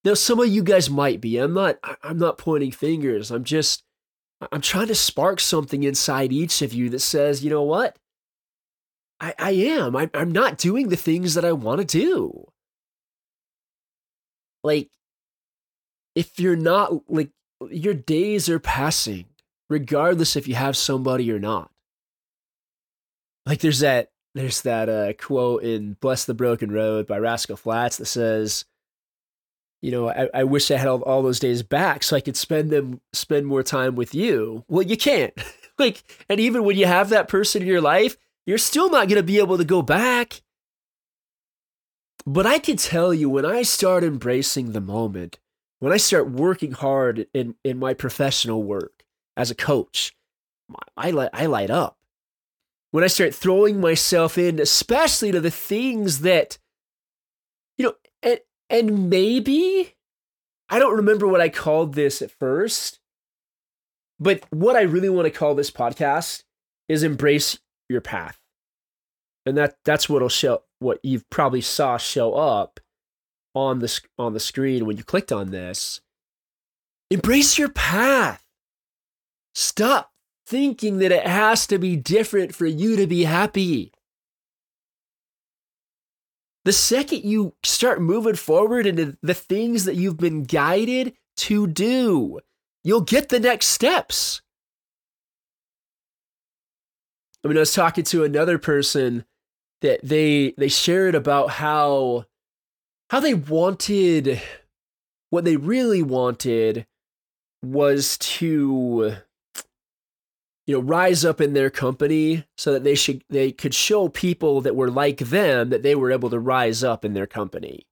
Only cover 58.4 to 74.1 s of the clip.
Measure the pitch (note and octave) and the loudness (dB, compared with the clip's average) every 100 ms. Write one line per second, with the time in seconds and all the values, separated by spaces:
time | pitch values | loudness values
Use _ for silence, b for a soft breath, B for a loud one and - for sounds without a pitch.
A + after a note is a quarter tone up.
58.4 | _ _ _ A3+ A3 G#3 F3+ F#3 G3+ B3+ | _ _ _ 2 2 0 2 2 2 2
59.4 | C4+ C#4+ F#4 G4 F4 _ _ _ _ _ | 0 2 2 0 -2 _ _ _ _ _
60.4 | _ _ _ A3 C#4 G#3+ G#3 G#3+ G3+ F#3 | _ _ _ 2 4 4 2 4 4 4
61.4 | E3 - D#3 D#3 E3 C#3+ C#3+ C#3 G#2+ _ | 2 0 0 2 0 0 0 -2 -10 _
62.4 | C3 C#3+ A3 - - - _ _ _ _ | -2 0 0 -2 -6 -12 _ _ _ _
63.4 | _ _ _ _ _ _ _ _ D3+ F#3+ | _ _ _ _ _ _ _ _ 0 0
64.4 | - D#3 G#3+ B3 F#3 E3+ F#3+ F3+ D#3+ - | -2 0 4 4 4 2 2 2 0 0
65.4 | D3+ C#3 C#3+ - A#2+ E3+ D3 D3+ E3 - | 0 0 -2 -2 -4 -2 0 0 -4 -12
66.4 | _ _ _ _ - D#3 D#3 C#3 C#3+ C#3+ | _ _ _ _ -4 0 0 2 2 2
67.4 | - - _ _ _ B2 - G2 D#2+ - | 0 -6 _ _ _ -6 -4 -10 -10 -18
68.4 | _ _ _ _ _ _ _ _ _ _ | _ _ _ _ _ _ _ _ _ _
69.4 | C3 C#3 D3 _ - D3+ - C#3+ B2 - | -4 0 0 _ -2 0 0 0 0 0
70.4 | C3+ A#2 _ _ B2 - C3+ B2 - - | 0 -2 _ _ -4 -2 -4 -4 -4 -2
71.4 | C#3 B2+ - - C#3 A#2+ - C3+ A2+ B2+ | 0 0 -4 -2 0 0 -2 -2 0 2
72.4 | D3+ G#2 F#2+ - _ _ _ _ _ _ | 0 0 -4 -10 _ _ _ _ _ _
73.4 | _ C3+ C3+ B2+ A#2 - _ | _ -4 -2 -2 -4 -6 _